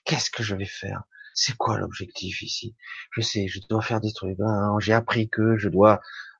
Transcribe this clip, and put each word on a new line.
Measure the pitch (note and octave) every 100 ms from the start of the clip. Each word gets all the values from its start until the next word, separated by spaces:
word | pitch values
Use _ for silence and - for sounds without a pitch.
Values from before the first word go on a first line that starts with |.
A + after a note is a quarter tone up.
Qu'est-ce | - C#3 -
que | -
je | G#2+ F#2+
vais | G2
faire ? | - G2 G2 - - - -
C'est | - -
quoi | - G#2+
l'objectif | F2+ - F#2+ - F#2 -
ici ? | - - A2+ - - - -
Je | A#2+
sais, | G#2+ G#2+ F#2+
je | G2 -
dois | A2
faire | - A2
des | G#2+
trucs. | - F#2+ F#2+
Hein, | A2 G#2 G#2 G#2
j'ai | G2+
appris | A2+ A#2 A#2 A2
que | A2 A2+ G#2+
je | G2+
dois, | F#2 G#2+ G2+ - - -